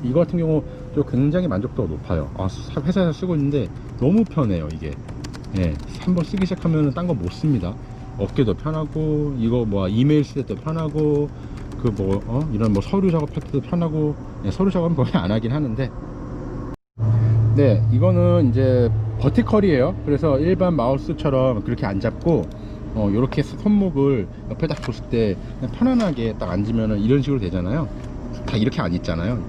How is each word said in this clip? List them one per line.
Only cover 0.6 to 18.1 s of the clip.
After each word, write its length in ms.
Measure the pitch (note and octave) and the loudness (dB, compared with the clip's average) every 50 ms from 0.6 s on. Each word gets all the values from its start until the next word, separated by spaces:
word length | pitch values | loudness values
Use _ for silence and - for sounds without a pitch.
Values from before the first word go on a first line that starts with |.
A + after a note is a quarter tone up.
| - - - - - - - | 0 -2 -10 -12 -12 -6 0
또 100 | C#3+ C#3+ | 0 0
굉장히 440 | - - A#2+ C3+ D3 D3+ F3+ F3+ E3+ | 0 2 2 2 4 2 2 0 0
만족도가 420 | A2 F#2 G#2 C#3+ - - A#2 F2 | 0 -2 -2 -2 -2 -2 -2 -2
높아요. 400 | D#2 - - - F#2 D#2+ D2 - - - | -4 -6 -4 -2 -2 -2 -2 -4 -4 -4
아, 100 | F#2+ F#2+ | -4 -4
사-, 320 | - - - - - - | -4 -6 -10 -6 -6 -4
회사에서 300 | C3+ D3 F3+ G3 F#3 E3+ | -2 0 2 2 2 2
쓰고 240 | D3+ - - F#3 F3 | 0 -2 -2 -2 0
있는데 320 | D#3 C#3+ C#3 C#3+ C#3+ A2+ E2+ - - - - - - | 0 0 2 0 0 -2 -2 -6 -10 -12 -12 -6 0
너무 240 | B2 C3 F3+ A3 A3+ | 2 4 4 4 2
편해요, 460 | - - - C#3 G#2+ F#2+ E2+ D#2 D2+ | 2 0 0 0 2 0 0 -2 -4
이게. 200 | D#2 D2+ D#2 D2+ C#2 - - - - - - - - - - - - G2 | -6 -6 -8 -8 -8 -8 -10 -12 -12 -12 -10 -12 -12 -12 -12 -6 -2 0
예, 160 | F2+ E2+ D2+ - - - - - | 0 0 0 -4 -8 -10 -10 -6
한번 240 | - - F3+ F3 E3 | -2 0 0 0 0
쓰기 220 | - - G3 F#3+ | -2 0 -2 -2
시작하면 480 | F3 F#3 F3 - E3+ D#3+ D#3 D3+ D3 B2+ | -2 -2 -2 0 0 2 2 2 2 0
딴 140 | E3+ F3 F3+ | -2 -2 -2
거 60 | E3 | -2
못 160 | A2+ E2+ F2 | -2 -2 -4
씁니다. 420 | - - - D#3 C#3+ A2+ F2 F2 A2 C3 - - - - - - - - | -6 -2 0 0 0 2 0 -4 -6 -8 -12 -14 -14 -14 -14 -12 -6 -4
어깨도 340 | G2+ F#2+ - - C3+ A2 F#2 | -4 -4 2 2 2 2 2
편하고, 840 | - - D3+ D#3 D#3 D#3 D3 - D#3 D#3 D#3 D3+ D3 D3 D3 C#3 B2+ | -2 -2 -4 -4 -2 -4 -4 -2 -2 0 0 0 0 0 -2 -2 0
이거 260 | A2+ A2+ A#2 B2 A#2+ | 0 2 2 2 0
뭐 220 | G#2+ G2 G2 F#2+ F#2 | 0 0 0 0 0
이메일 360 | G#2 A#2 C3 C#3+ D3+ D3+ C#3+ | 2 4 4 6 6 4 2
쓸 200 | - - C#3+ B2 | 0 -4 -8 -6
때도 160 | - G#2+ B2 | -6 -6 -6
편하고, 680 | A#2+ D#3 D#3 E3 D#3+ D#3 C#3+ D#3 D#3 D3+ D3 D3 D3 C#3+ - - - - - - - - - - | -6 -6 -4 -4 -4 -4 -2 0 2 2 2 2 0 -2 -6 -12 -12 -12 -12 -12 -12 -12 -10 -2
그 60 | - B2 | -2 -2
뭐, 340 | G#2 G2 G2 F#2 G2 G2+ - - | 0 0 0 0 0 0 -2 -2
어? 200 | A#2 C3 D3+ D#3 A#2+ | -2 -2 -2 0 0
이런 180 | G#2 A2+ A2 | 0 2 2
뭐 100 | G#2 G2 G2 | 2 2 0
서류 280 | - - G3 G3 F#3+ | 0 0 2 2 4
작업할 240 | E3 E3 D3 C#3+ - | 2 2 0 -2 -6
때도 260 | - C#3 - - C#3+ | -8 -8 -2 -4 -4
편하고, 540 | B2+ - - F3+ E3+ E3 D3+ D#3 D3+ D3+ D3 - - - - - - | -2 -2 -2 0 0 0 0 0 0 0 -2 -4 -8 -12 -12 -8 -6
예, 60 | G2+ | -4
서류 180 | - - F#3 G3 | -2 2 2 2
작업은 260 | F#3 F#3 E3 E3+ E3+ | 2 2 2 0 2
거의 160 | C3+ B2 A#2+ - | 2 0 2 2
안 180 | F#2 E2+ F2+ | 0 0 2
하긴 200 | G#2 A2+ A2 A2+ | 0 0 0 0
하는데. 380 | B2 D3+ D3+ B2+ A2 A#2 C3+ A2+ - - - - - - - - - - - - - - - - - - _ _ _ - A2 A2 A2+ A2 A2 A2+ A2 - - - - | -2 0 -2 -2 -2 -2 -4 -4 -6 -10 -12 -10 -12 -12 -10 -10 -10 -10 -10 -8 -8 -8 -8 -10 -10 -12 _ _ _ -2 0 2 4 4 4 4 4 4 4 4 6
네, 280 | C#3+ C#3+ C3 - D3+ - - | 6 6 6 6 4 4 4
이거는 580 | - - E3 F3+ | 4 4 4 4